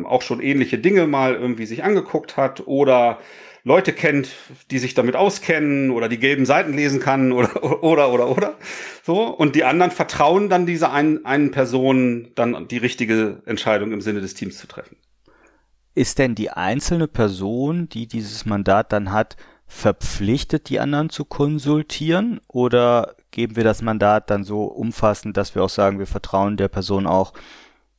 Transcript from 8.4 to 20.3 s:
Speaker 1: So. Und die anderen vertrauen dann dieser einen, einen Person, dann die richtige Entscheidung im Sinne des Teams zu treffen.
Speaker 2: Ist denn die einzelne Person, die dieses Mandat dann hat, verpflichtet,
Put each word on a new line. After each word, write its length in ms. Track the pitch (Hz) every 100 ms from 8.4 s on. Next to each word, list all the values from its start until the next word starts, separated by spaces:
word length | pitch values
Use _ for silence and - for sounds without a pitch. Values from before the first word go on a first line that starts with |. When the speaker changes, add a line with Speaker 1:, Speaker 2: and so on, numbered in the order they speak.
| 202 - - - - -
Speaker 1:
So. 220 | - 180
Und 320 | 226 - 151 143
die 80 |
anderen 260 | 127 165 180
vertrauen 580 | - 160 - 147 185 208
dann 180 | 180 175
dieser 260 | 165 151
einen, 340 | 143 151 156 -
einen 240 | 139 143
Person, 800 | 139 127 127 131 131 127 120 117 -
dann 320 | 120 90 87
die 80 | 120
richtige 640 | 120 - 113 113 107 95
Entscheidung 460 | - 107 113 104 107
im 100 | 107
Sinne 200 | 101 104
des 140 | 95
Teams 240 | - 98 -
zu 100 | -
treffen. 280 | - - _ _ _ _ _ _ _ _ _ _ -
Speaker 2:
Ist 240 | 127 -
denn 160 | 131 104
die 140 | 104
einzelne 580 | - 90 127 - 170 156
Person, 800 | - 107 92 98 120 139 175 165
die 180 | 113 117
dieses 400 | 113 104 104 113
Mandat 460 | 101 98 101 -
dann 180 | 104 95
hat, 260 | 107 110 - - _ -
verpflichtet, 1040 | - 180 165 - - 101